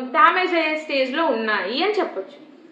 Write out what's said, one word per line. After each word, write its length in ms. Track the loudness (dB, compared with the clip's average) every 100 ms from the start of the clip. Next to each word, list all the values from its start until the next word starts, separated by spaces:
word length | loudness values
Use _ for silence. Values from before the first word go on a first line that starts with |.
డ్యామేజ్ 500 | -2 4 4 4 2
అయ్యే 240 | 0 0 -2
స్టేజ్లో 480 | -2 -2 0 0 0
ఉన్నాయి 580 | 0 0 -2 -2 -2
అని 100 | 0
చెప్పొచ్చు. 560 | 0 -2 -4 -10 -14 -20 -20 -20